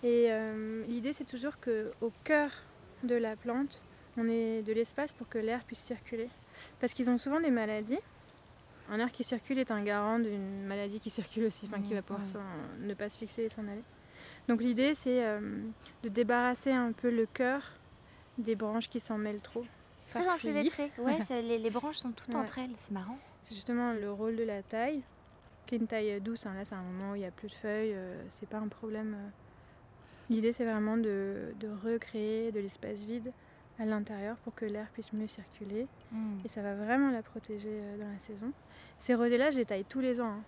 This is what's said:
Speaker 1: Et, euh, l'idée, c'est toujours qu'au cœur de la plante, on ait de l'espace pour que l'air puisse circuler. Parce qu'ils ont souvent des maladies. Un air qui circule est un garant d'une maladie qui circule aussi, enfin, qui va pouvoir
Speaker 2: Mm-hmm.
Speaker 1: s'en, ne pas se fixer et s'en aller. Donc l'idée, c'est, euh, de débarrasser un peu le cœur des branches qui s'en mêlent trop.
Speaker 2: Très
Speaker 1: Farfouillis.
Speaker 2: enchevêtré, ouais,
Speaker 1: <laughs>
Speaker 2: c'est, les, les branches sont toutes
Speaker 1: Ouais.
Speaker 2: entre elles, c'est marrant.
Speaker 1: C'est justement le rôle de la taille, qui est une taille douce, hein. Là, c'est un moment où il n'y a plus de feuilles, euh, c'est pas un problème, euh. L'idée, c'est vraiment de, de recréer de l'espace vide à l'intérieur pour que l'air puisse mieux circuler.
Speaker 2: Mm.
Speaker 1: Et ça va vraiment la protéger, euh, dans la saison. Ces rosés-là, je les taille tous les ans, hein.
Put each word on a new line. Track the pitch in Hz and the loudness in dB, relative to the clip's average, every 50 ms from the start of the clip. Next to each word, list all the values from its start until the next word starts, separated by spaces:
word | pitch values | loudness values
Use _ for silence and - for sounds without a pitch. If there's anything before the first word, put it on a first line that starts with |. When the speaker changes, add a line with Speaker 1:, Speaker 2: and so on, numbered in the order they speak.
| - | 4
Speaker 1:
Et, | 240 233 240 240 233 | 6 6 8 8 8
euh, | 220 220 220 220 214 220 220 220 220 220 220 - | 6 4 0 -2 -2 -2 -2 -2 -2 -4 -2 -2
l'idée, | 240 240 220 269 | -2 0 0 -2
c'est | 294 - 294 | -2 -2 -6
toujours | - - 247 233 285 294 - | -8 -8 -4 -4 -4 -6 -4
qu'au | - 254 233 214 220 220 - - - 233 220 - - | -2 0 0 0 0 -2 -4 -2 -4 -4 -4 -4 2
cœur | - 311 294 294 285 - - - - - - - - - - - | 4 6 6 6 4 0 -8 -16 -18 -20 -20 -20 -20 -12 -6 0
de | 247 240 | 2 2
la | 240 226 220 214 | 2 2 0 -2
plante, | 214 - 240 233 254 277 285 - - - - - - - - - | -4 -4 -2 0 0 0 0 -2 -10 -18 -20 -20 -20 -20 -10 -2
on | - 226 226 | 0 2 4
ait | 226 226 226 226 220 226 | 4 4 4 2 2 0
de | 214 208 220 | 0 2 2
l'espace | 220 233 - - - 285 302 | 2 2 2 2 -2 -2 -2
pour | - - 247 - | -4 -8 -12 -4
que | - 233 | -2 -2
l'air | 214 220 233 247 233 | 0 0 0 -2 -4
puisse | - - - | -6 -10 -10
circuler. | - - 247 - - - - 226 226 247 - - - - - - - - - - | -6 -6 -6 -6 -6 -6 -4 -4 -4 -4 -8 -14 -20 -20 -18 -18 -18 -18 -6 -2
Parce | - 247 - | 0 0 2
qu'ils | - 254 240 | 2 4 4
ont | 247 240 | 4 4
souvent | - 277 277 320 | 4 2 2 4
des | 330 311 | 4 6
maladies. | 254 233 220 214 214 214 214 208 247 359 - - - - - - - - - - - - - - - - - - | 4 4 4 2 0 -2 0 0 -2 -2 -2 -6 -20 -20 -20 -20 -20 -20 -20 -20 -20 -20 -20 -20 -20 -20 -10 -4
Un | 208 214 | 0 0
air | 233 247 | 0 0
qui | - - 247 | 0 -2 -4
circule | - 254 226 - - 269 262 | -2 -2 -4 -2 0 2 2
est | 262 254 | 2 2
un | 226 208 202 | 2 0 2
garant | 208 208 208 208 214 220 233 | 2 2 2 4 4 4 4
d'une | 233 220 208 202 196 190 196 196 196 | 4 2 0 -2 -2 -4 -4 -4 -4
maladie | 196 196 202 202 202 202 220 | -4 -2 -2 -2 -4 -4 -6
qui | - 220 | -6 -6
circule | - - 208 - - 220 220 | -4 -4 -6 -4 0 2 2
aussi, | 220 - - - 202 | 2 2 0 -8 -6
enfin, | 214 202 | -4 -4
qui | 202 202 214 | -2 0 -2
va | 202 | -4
pouvoir | 196 - 202 208 202 | -2 -4 -6 -4 -4
Speaker 2:
Mm-hmm. | 196 | -6
Speaker 1:
s'en, | 190 208 202 190 185 - - - 90 92 | -6 -6 -8 -6 -8 -8 -8 -8 -8 -8
ne | - 202 202 | -6 -6 -4
pas | - 208 208 | -4 -6 -8
se | - - | -6 -8
fixer | 226 202 - - 226 | -10 -8 -4 -2 -2
et | 220 | -2
s'en | - - 214 208 | -2 -4 -6 -6
aller. | 202 208 240 - - - - - - - - - - - - - | -6 -8 -10 -14 -20 -20 -20 -20 -20 -20 -18 -18 -18 -14 2 2
Donc | 240 220 | 2 4
l'idée, | 233 247 240 214 262 285 302 | 4 4 4 6 6 4 4
c'est, | - - 262 247 254 240 | 2 2 2 4 4 4
euh, | 220 214 208 208 202 208 208 202 226 220 - - - - - - | 4 2 0 -2 -4 -4 -6 -6 -8 -10 -12 -16 -20 -18 -8 -8
de | 233 | -4
débarrasser | 196 220 240 208 240 240 240 247 247 240 - 277 | 2 2 4 6 6 6 6 4 2 2 2 4
un | 262 254 247 233 226 | 4 4 4 2 0
peu | - - 240 | 2 2 2
le | 240 233 226 | 4 4 2
cœur | 220 - - 262 247 262 277 269 - - - - - - - - - - - - - - - | 2 2 2 2 2 2 0 -2 -8 -16 -18 -20 -20 -20 -20 -20 -20 -20 -20 -20 -14 -6 -4
des | 226 220 226 | 0 0 0
branches | 196 226 208 214 226 226 - | 0 0 0 0 0 -2 -2
qui | - 240 | -4 -6
s'en | - - 226 208 | -4 -2 -2 -2
mêlent | 214 214 208 208 | 0 -2 -2 -4
trop. | - - - 233 240 233 - - - - - - - - | -8 -6 -6 -6 -6 -6 -12 -20 -20 -20 -20 -20 -20 -8
Speaker 2:
Très | - 233 349 | -2 0 2
Speaker 1:
Farfouillis. | 370 359 330 - 320 294 294 294 311 | 4 2 2 2 0 2 4 4 2
Speaker 2:
enchevêtré, | - - 285 285 - - | 2 2 -4 -4 -2 0
ouais, | 240 254 285 320 | 2 2 4 2
Speaker 1:
<laughs> | 320 - | 2 0
Speaker 2:
c'est, | 262 240 | 0 -2
les, | 233 233 233 226 | 2 2 0 2
les | 220 226 | 2 2
branches | 208 240 254 294 302 - | 0 0 -2 -2 -4 -4
sont | - 254 | -4 -4
toutes | 226 - - - | -6 -6 -8 -4
Speaker 1:
Ouais. | 233 285 | -2 0
Speaker 2:
entre | 262 208 - 262 | 0 0 -2 -6
elles, | 254 254 240 214 | -6 -6 -6 -10
c'est | - - 208 | -8 -6 -6
marrant. | 196 185 196 247 277 - - - - - | -6 -4 -6 -8 -12 -12 -18 -20 -20 -16
Speaker 1:
C'est | - 226 | -12 -12
justement | 196 - - 240 240 240 240 233 | -10 -4 -2 0 2 2 2 0
le | 220 202 202 | 0 -2 -4
rôle | 202 196 214 220 226 226 | -4 -2 -2 -2 0 0
de | 233 | 0
la | 220 208 202 196 | 0 -2 -4 -6
taille, | - - 220 233 262 311 285 254 - - - - - - - - - - - - | -4 -2 0 0 0 0 -2 -4 -8 -16 -20 -20 -20 -20 -20 -20 -20 -20 -20 -8
qui | - - | -2 0
est | 233 | 0
une | 226 220 | 0 0
taille | - 220 214 214 202 202 | 0 0 0 0 0 -2
douce, | 196 220 233 233 - | -2 -4 -6 -4 -6
hein. | 214 190 | -8 -6
Là, | 190 202 | -6 -8
c'est | 202 214 | -8 -8
un | 190 | -8
moment | 185 180 180 185 196 196 | -6 -6 -6 -6 -4 -4
où | 202 | -4
il | 202 | -4
n'y | 196 | -4
a | 180 | -6
plus | 170 - - 208 | -8 -10 -12 -12
de | - | -12
feuilles, | - - 220 208 214 220 220 208 | -6 -4 -2 0 0 0 0 -2
euh, | 190 185 185 180 170 - - | -2 -4 -8 -8 -10 -10 -12
c'est | - - - 202 | -12 -12 -12 -6
pas | - 214 | -4 -4
un | 214 208 | -4 -4
problème, | - - - 220 214 214 220 214 214 | -6 -6 -8 -6 -4 -4 -2 -4 -4
euh. | 208 202 202 202 - - - - - - - - - - - - - - - - - - - | -6 -8 -12 -14 -16 -20 -20 -20 -20 -20 -20 -20 -20 -20 -20 -20 -20 -20 -20 -20 -20 0 2
L'idée, | 233 220 220 226 240 | 2 4 6 4 4
c'est | - 247 | 4 2
vraiment | 226 220 214 214 214 220 226 | 2 2 2 2 2 4 4
de, | 226 214 202 196 196 196 196 202 - - 233 208 | 4 2 2 0 0 -2 -2 -4 -6 -8 -8 -8
de | 214 214 | -8 -8
recréer | 208 202 196 226 233 233 220 - - 226 214 214 220 220 226 233 214 | -8 -4 -2 0 0 0 -2 -4 -4 -2 0 0 0 0 0 0 0
de | 214 | -2
l'espace | 202 196 190 - - 208 214 202 208 | -2 -4 -6 -8 -8 -6 -6 -6 -6
vide | 208 226 247 220 254 247 - - - - - - - - - | -6 -6 -4 -4 -6 -10 -12 -18 -20 -20 -20 -20 -20 -8 -4
à | 226 | 0
l'intérieur | 214 214 214 208 - 220 202 196 208 233 226 | 0 0 0 0 -2 -6 -6 -4 -6 -6 -6
pour | - 233 226 | -8 -10 -8
que | - 226 | -4 -4
l'air | 214 208 208 220 214 | -4 -4 -6 -8 -10
puisse | - - 220 - - | -10 -12 -10 -6 -4
mieux | 214 214 214 | -4 -4 -4
circuler. | - - 190 - - - 208 196 202 214 247 269 - - - - | -6 -12 -16 -16 -14 -14 -10 -6 -4 -4 -4 -6 -8 -16 -16 -10
Speaker 2:
Mm. | - 220 220 214 208 196 185 | -6 -4 -4 -4 -4 -4 -6
Speaker 1:
Et | 220 | -6
ça | - 226 | -6 -4
va | 202 202 202 | -4 -4 -2
vraiment | 202 208 214 240 262 277 277 | -2 2 4 6 6 6 6
la | 254 233 | 4 2
protéger, | 220 - - 226 - - 214 208 202 214 | -2 -4 -10 -12 -8 -8 -8 -6 -4 -6
euh, | 214 214 208 202 202 208 | -6 -6 -6 -8 -8 -8
dans | 208 208 | -8 -8
la | 202 196 | -8 -10
saison. | - - 214 196 208 240 285 - - - - - - - - - | -10 -12 -12 -6 -6 -6 -6 -6 -12 -20 -20 -20 -20 -20 -18 -12
Ces | - - 247 | 2 4 6
rosés-là, | 226 233 240 240 240 262 302 | 6 8 6 6 8 6 6
je | 294 262 | 6 4
les | 233 | 2
taille | - 214 190 196 | 2 2 -2 -2
tous | - - 269 | -2 -2 2
les | 262 254 247 233 | 2 2 4 2
ans, | 247 226 | 2 -2
hein. | 208 208 220 | -2 -4 -8